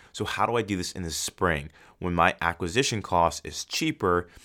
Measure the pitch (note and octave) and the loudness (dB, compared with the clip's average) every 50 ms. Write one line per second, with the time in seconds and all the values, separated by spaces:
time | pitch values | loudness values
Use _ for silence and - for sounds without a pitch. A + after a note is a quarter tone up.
0 | - - - - G#2+ - - - G2+ A2 A#2 A#2+ A2+ G2+ G2+ F#2 F2+ - - - | -20 -14 -8 -6 -6 -4 -2 0 0 2 2 0 0 0 -2 -2 -2 -4 -6 -8
1 | F2+ E2 D2+ - - - - - G2 F2+ E2 D2 C#2+ D2+ - - - - - - | -8 -6 -6 -6 -6 -6 -4 0 2 2 2 2 -2 -8 -16 -20 -20 -20 -14 -8
2 | F#2 F2+ F2 E2+ E2 F2+ - - E2 E2+ E2+ - F#2+ E2+ E2 A#2 C#3 - A#2+ G#2+ | -4 -2 2 4 4 4 4 2 0 -2 -2 -2 -4 -4 0 0 0 0 -2 -4
3 | F#2+ - - F2 E2+ E2+ - - - - - - - - - - E3 D#3+ C#3+ - | -4 0 2 4 4 4 2 -2 -10 -10 -10 -10 -10 -6 -4 -2 -2 -2 -2 0
4 | - F#2 F2+ F2 F2 - - - - | 2 2 2 2 0 -2 -12 -20 -20